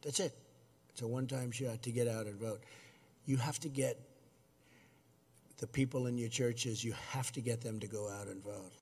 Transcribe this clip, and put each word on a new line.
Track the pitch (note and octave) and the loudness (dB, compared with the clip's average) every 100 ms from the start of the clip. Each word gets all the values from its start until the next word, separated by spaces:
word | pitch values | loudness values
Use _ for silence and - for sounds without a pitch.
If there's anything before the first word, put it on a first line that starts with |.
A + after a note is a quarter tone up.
That's | D3+ C#3 | 0 2
it. | F3+ - - - - - - | 2 0 -20 -20 -20 -20 -18
It's | - | -6
a | A#2 | -2
one-time | B2+ C3 C3 B2 | 0 2 0 -2
shot | A#2 C3 A2+ | 0 -2 0
to | B2 | 0
get | A#2+ A#2+ | 4 4
out | A2 G#2+ | 4 -2
and | G2+ | -2
vote. | A2+ G#2 - - - - - - - | -2 -2 -6 -18 -20 -20 -20 -12 2
You | C3+ | 4
have | B2 D3 | 4 0
to | D#3+ | -2
get | C3+ C3 A#2+ - - - - - - - - - - - - _ - - - | 2 2 0 -8 -20 -20 -20 -20 -20 -20 -20 -20 -20 -20 -20 _ -20 -20 -8
the | A#2 | -4
people | - C3+ C3 B2 | 2 2 4 2
in | A#2+ | 2
your | A#2 | 0
churches, | A#2 B2 A#2+ A#2+ A2 | 4 2 4 0 0
you | A#2 - - | -2 -4 -2
have | C3 B2 | -2 0
to | - | 0
get | A#2+ A#2 | 0 0
them | A#2 A2 | 0 -2
to | G#2 | -2
go | G#2 G#2 | -2 -2
out | G2+ G2+ | -4 -6
and | F#2+ | -6
vote. | G2 G2+ F#2 F2 | -6 -8 -8 -16